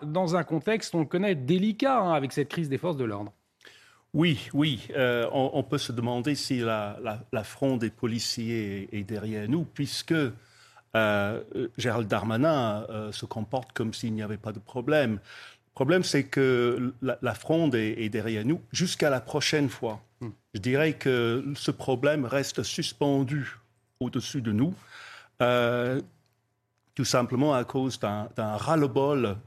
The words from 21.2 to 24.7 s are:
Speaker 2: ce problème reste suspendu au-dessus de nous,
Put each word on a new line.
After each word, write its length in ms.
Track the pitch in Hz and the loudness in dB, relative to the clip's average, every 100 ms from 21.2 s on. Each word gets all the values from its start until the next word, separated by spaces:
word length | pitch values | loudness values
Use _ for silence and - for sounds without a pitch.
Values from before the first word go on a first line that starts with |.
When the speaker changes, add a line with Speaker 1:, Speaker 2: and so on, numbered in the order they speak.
| 117 123 139 143 | 2 0 -4 -4
Speaker 2:
ce 160 | - | -4
problème 540 | - - 123 143 151 120 | -2 -2 2 2 2 0
reste 380 | 139 135 - | -2 -2 -4
suspendu 960 | - - 151 - 143 139 127 147 117 - _ _ _ - | -4 -4 -6 -2 2 2 0 -2 -6 -12 _ _ _ -6
au-dessus 420 | 127 123 - 139 | -4 -4 -4 -4
de 100 | 113 | 0
nous, 220 | 107 156 | 2 2